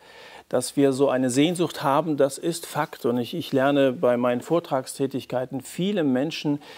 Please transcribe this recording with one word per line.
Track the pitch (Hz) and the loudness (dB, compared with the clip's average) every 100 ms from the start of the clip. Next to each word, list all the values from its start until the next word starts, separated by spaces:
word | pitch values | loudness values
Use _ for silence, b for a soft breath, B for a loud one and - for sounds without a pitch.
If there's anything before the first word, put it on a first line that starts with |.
| B B B B - | B B B B -4
Dass | 123 127 - | -2 0 2
wir | 139 | 2
so | 131 139 | 4 2
eine | 127 131 | 2 2
Sehnsucht | 123 156 175 165 - | 4 2 2 -2 -2
haben, | 151 139 165 143 | 0 2 0 2
das | 139 - | 0 0
ist | 165 165 - | -4 -6 -6
Fakt. | 151 156 - 120 | -6 -6 -2 -2
Und | 123 | 0
ich, | 117 | -2
ich | 170 - | -6 -2
lerne | 135 135 143 135 | 2 4 4 2
bei | 123 123 120 | 2 2 2
meinen | 123 123 | 0 -2
Vortragstätigkeiten | - 170 165 139 131 - 135 135 - 127 127 135 | 0 -2 0 -4 -4 -4 -4 -4 -6 -6 -4 -8
viele | - - 185 208 | -10 -4 -2 0
Menschen | 147 127 151 - 151 143 B | 2 2 0 -2 -2 -2 B